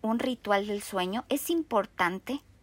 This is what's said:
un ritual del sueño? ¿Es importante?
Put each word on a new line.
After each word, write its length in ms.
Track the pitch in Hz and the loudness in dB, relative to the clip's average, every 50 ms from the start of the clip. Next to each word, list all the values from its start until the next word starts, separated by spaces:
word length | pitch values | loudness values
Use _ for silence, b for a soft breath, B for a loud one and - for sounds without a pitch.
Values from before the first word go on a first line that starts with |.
un 200 | - 220 226 233 | -2 0 0 2
ritual 480 | - 262 254 - - 202 208 196 202 208 | 0 0 -2 -2 0 2 2 2 2 0
del 120 | 208 202 | -2 -4
sueño? 440 | - - - 190 180 185 190 240 - - | -4 -4 -2 -2 0 0 -2 -4 -2 -2
¿Es 220 | 262 294 - - | -2 -2 0 0
importante? 880 | 339 330 311 - 247 208 196 - _ - - - 180 190 - - 254 285 - - - - | 0 0 0 2 2 0 0 0 _ 0 0 0 0 -2 -4 -6 -6 -6 -8 -12 -20 -20